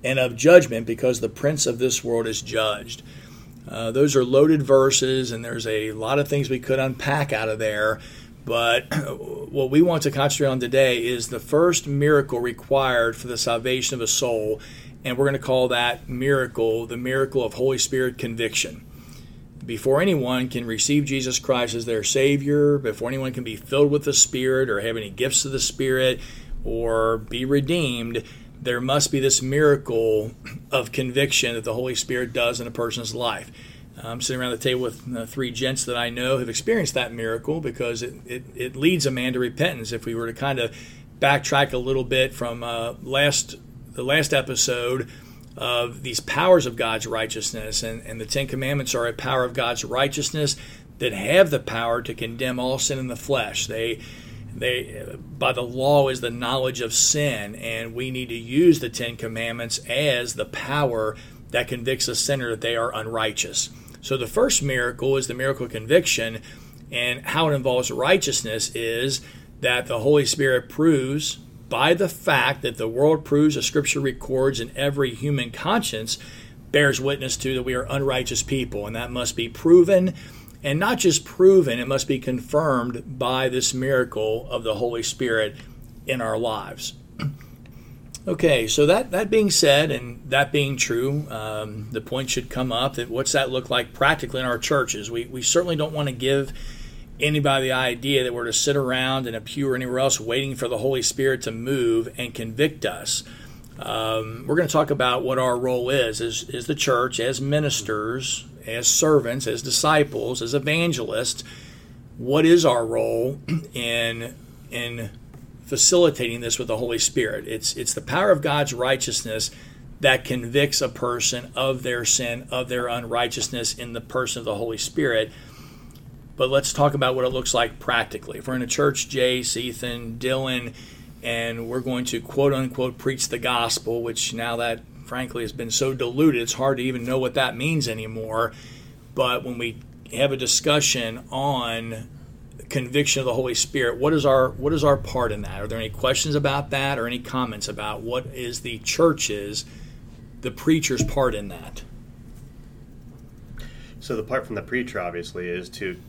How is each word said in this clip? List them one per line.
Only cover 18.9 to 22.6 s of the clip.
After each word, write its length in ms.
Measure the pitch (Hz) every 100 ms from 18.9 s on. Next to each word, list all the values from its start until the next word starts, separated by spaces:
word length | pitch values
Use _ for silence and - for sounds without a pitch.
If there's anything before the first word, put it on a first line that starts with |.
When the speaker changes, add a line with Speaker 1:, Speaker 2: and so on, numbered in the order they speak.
| - - - - - - -
Speaker 1:
Before 360 | 120 110 131 139
anyone 480 | 190 160 123 127 127
can 160 | 123
receive 400 | 117 113 - 147
Jesus 340 | 143 135 127 123
Christ 360 | - 127 120
as 100 | 117
their 180 | 117 113
Savior, 760 | 101 135 139 143 139 147